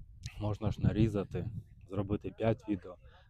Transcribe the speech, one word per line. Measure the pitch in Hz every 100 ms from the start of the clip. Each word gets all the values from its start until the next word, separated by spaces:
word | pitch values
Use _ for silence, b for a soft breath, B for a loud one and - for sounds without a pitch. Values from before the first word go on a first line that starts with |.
| - - - -
Можна | 104 101 107
ж | -
нарізати, | 95 98 113 101 90 92 - - - - -
зробити | 98 101 104 95 -
п'ять | 113 107 -
відео, | 98 92 - b b